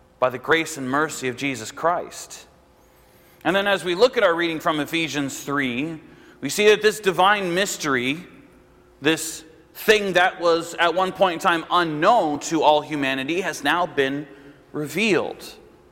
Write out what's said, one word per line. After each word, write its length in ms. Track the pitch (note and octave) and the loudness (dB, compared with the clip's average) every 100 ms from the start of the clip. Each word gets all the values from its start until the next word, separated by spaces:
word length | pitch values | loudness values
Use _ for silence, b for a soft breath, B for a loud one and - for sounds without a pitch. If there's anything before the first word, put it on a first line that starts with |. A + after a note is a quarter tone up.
| _ _ | _ _
by 100 | B2+ | -2
the 80 | B2 | -2
grace 400 | C3 D#3+ D#3 C#3 | 0 2 0 -6
and 120 | B2+ | -4
mercy 400 | C#3 D#3 - C3 | -2 -2 -4 -6
of 80 | A#2 | -4
Jesus 340 | C#3 B2 A2 | -6 -6 -10
Christ. 760 | - E3 F3 - - - - - _ _ _ b b b b b b D#3 | -4 -2 -2 -6 -14 -18 -20 -20 _ _ _ b b b b b b -2
And 100 | G3 | 0
then 120 | G3+ | 0
as 180 | G3 E3+ | 0 -2
we 100 | F3 | 2
look 220 | B3 A#3+ | 2 4
at 60 | |
our 120 | G3 E3 | 2 2
reading 240 | E3+ D#3+ | -2 -2
from 220 | F3 D3+ | -2 -2
Ephesians 600 | C#3+ E3 D#3+ C#3+ C#3 C3 | -2 -4 -4 -4 -6 -6
three, 600 | - C#3+ C3 A#2+ D#3 D#3+ B B B B | -4 -2 -2 -4 -6 -8 B B B B
we 80 | C#3 | -6
see 180 | - G#3 | 2 4
that 140 | G#3 | 6
this 180 | G#3+ - | 2 0
divine 540 | G3+ E3+ F#3+ G#3 F#3 | 0 2 4 2 0
mystery, 720 | F3 G3 - D#3 C3 B2 D#3 - - - - _ _ _ _ | -2 -2 -4 -2 -2 -2 -4 -10 -20 -20 -20 _ _ _ _
this 440 | C#3 D#3+ - - - - _ | -2 0 -4 -12 -16 -20 _
thing 400 | - - G#3+ G3 | -2 2 2 2
that 280 | F3 F3+ E3+ | 2 2 2
was 320 | E3+ E3 E3+ - | 2 2 0 0
at 200 | E3+ E3+ | 0 2
one 160 | F#3 | -2
point 220 | F#3 F#3+ | 2 0
in 60 | E3 | 2
time 240 | F#3+ E3 D#3+ | 2 0 2
unknown 680 | F3 E3+ D3+ F3+ A#3+ D#3 C#3+ | 0 0 2 4 4 2 -2
to 240 | - E3 | -2 2
all 180 | C3+ D3+ | 4 4
humanity, 600 | C#3 D3+ C3+ C3+ C3+ E3+ | 2 -4 -2 -2 -4 -4
has 220 | F3+ D3+ | -4 -2
now 220 | C#3+ E3 F3+ | 0 0 0
been 400 | C#3+ C3+ C#3+ D3+ B B B _ | 0 0 -2 -8 B B B _
revealed. 840 | C#3+ D3 D#3 A3 D#3 G#2 - - - - _ _ | -10 -6 -2 2 2 0 -8 -14 -20 -20 _ _